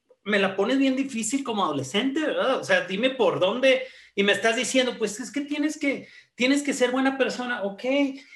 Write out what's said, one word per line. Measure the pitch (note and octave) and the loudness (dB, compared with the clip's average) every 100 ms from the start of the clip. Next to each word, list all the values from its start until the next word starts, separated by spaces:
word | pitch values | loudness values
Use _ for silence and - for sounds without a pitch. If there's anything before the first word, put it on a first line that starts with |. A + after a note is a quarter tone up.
| _ _ | _ _
me | G3 G3+ | -2 2
la | F#3+ F#3+ | 2 2
pones | G#3 C4+ | 0 4
bien | C4+ C4 | 2 2
difícil | C4+ A3+ A3 C#4 | -2 -4 -2 -4
como | C4 G#3+ | -2 -2
adolescente, | F3 C#3 B2+ G3+ C4+ C#4 | 0 -2 -2 -2 0 0
¿verdad? | D4+ E3+ A3 C4 | -2 0 0 -2
O | |
sea, | - F#3 F3+ | 2 0 2
dime | F#3+ C4 | 0 -2
por | C4 G3 C#3+ | 2 2 2
dónde, | F3+ A#3 C4 B3+ - - - | 0 2 2 2 0 -14 -12
y | - | -2
me | G3+ | 2
estás | G3 A3+ A#3 | 2 2 0
diciendo, | B3 C4 B3+ G#3+ | 0 0 0 -2
"Pues | G#3+ - | -6 -6
es | A3+ | -8
que | C#4+ | -6
tienes | C#4+ D4 D#4 - | -6 -2 -4 -2
que, | C#4+ A#3+ - - _ _ | -4 -4 -8 -20 _ _
tienes | B3+ C#4+ | 2 2
que | C#4+ | 0
ser | - B3 | 0 2
buena | C4 C4+ C4+ | 2 0 0
persona", | B3 G3 B3 A#3+ | -2 -2 -6 -4
ok, | G3 G3 | -6 -6
¿y, | B3 C#4 C#4 C4+ - | -2 2 0 -2 -16